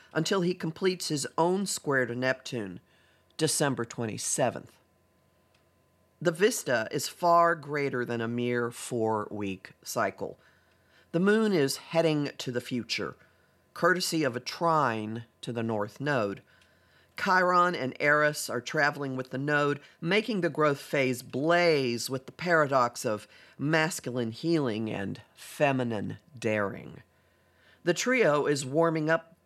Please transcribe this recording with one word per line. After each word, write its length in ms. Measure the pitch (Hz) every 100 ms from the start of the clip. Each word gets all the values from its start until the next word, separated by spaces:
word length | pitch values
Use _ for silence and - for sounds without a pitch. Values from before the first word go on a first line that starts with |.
| -
until 280 | - 160 196
he 120 | 175
completes 540 | 180 165 - 190 185 -
his 180 | 151 139 -
own 260 | 170 190 190
square 400 | - - 135 120
to 80 |
Neptune, 680 | 120 127 131 - 123 98 87 _ _ _ _ _ -
December 480 | 156 - 143 120
twenty-seventh. 880 | 117 - 113 113 - - 123 - - _ _ _ _ _ _ _ _ _ _ _ _ _ _ -
The 100 | 160
vista 560 | 165 208 247 - 120 110
is 160 | 135 -
far 480 | - 175 170 170 165
greater 500 | 143 147 139 123 120
than 160 | 117
a 60 | 113
mere 420 | 120 120 120 120
four-week 1000 | - - 120 110 107 104 104 101 92 - -
cycle. 560 | - 120 101 - 95 - _ _ _ _ _ _ _
The 60 | 170
moon 320 | 196 214 220
is 260 | 180 139 -
heading 520 | - 165 165 151 143 -
to 140 | -
the 100 | 123
future, 540 | - 123 - - 80 - _ _ _ _ _
courtesy 500 | - 170 180 - 165
of 120 | 139 120
a 60 |
trine 800 | - - 170 156 135 113 107 117 120 -
to 140 | -
the 100 | 117
North 360 | 113 110 107 -
Node. 420 | 143 135 104 95 _ _ _ _ _ _ _ -
Chiron 560 | 196 185 180 180 175
and 220 | 160 131 -
Eris 500 | 147 151 151 147 -
are 120 | 120
traveling 540 | 120 156 143 143 139 131
with 160 | 127
the 60 | 131
node, 420 | 143 147 147 139 - -
making 400 | 165 202 220 208
the 80 | 170
growth 300 | 147 151 139
phase 440 | - 147 131 123
blaze 840 | - 127 156 175 170 147 127 120 -
with 160 | 131 -
the 80 |
paradox 720 | - 175 165 143 135 120 - 127
of 220 | 107 - - - -
masculine 760 | 139 160 156 - - 123 117
healing 600 | 113 165 165 131 107 110
and 300 | 98 98 101 -
feminine 840 | - - - 147 131 120 107 98 104 _ 120
daring. 640 | 113 107 101 95 - - _ _ _ _ _ _ _ _
The 100 | 165
trio 520 | 170 240 254 180 147 135
is 200 | 143 131
warming 440 | 147 165 160 151
up 260 | 165 - _